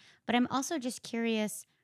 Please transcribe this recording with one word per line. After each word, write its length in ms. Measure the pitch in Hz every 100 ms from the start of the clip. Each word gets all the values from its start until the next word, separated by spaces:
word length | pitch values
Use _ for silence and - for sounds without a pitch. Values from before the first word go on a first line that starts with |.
| - - -
but 80 |
I'm 140 | 240 247
also 280 | 254 262 330
just 240 | 247 -
curious, 640 | - 233 233 220 214 - - _